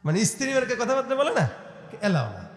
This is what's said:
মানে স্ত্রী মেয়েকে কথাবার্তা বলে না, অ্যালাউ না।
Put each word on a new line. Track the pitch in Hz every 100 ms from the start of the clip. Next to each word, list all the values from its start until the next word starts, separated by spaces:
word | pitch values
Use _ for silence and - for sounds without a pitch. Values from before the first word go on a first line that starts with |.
মানে | 151 175
স্ত্রী | 220 - 269
মেয়েকে | 269 240 240
কথাবার্তা | 240 269 254
বলে | 269 294
না, | 262 131 - - - - 220
অ্যালাউ | 208 165
না। | 110 92 87